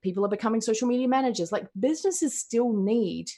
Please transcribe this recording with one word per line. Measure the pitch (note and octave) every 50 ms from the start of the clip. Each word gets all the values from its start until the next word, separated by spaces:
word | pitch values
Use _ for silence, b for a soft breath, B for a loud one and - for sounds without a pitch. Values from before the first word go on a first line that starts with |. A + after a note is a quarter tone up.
people | - F#3 F3 G3 G3+
are | G3
becoming | G#3 G#3 A3+ A3 A3+ A3+
social | A3 A#3 A3 A3 B3+
media | A#3+ B3 B3 C4 B3
managers. | C4 C4 C4 B3 G#3+ - E3+ E3
Like, | G#3 G3 F#3+ - - F#3+
businesses | G3+ C#4 D#4+ - - G4 F4 - E4 C4+ - -
still | - - - A#3 B3 A#3+
need | A3 G3+ F#3+ G3+ A3+ A#3+ G#3+ E3+ E3 E3 E3 - -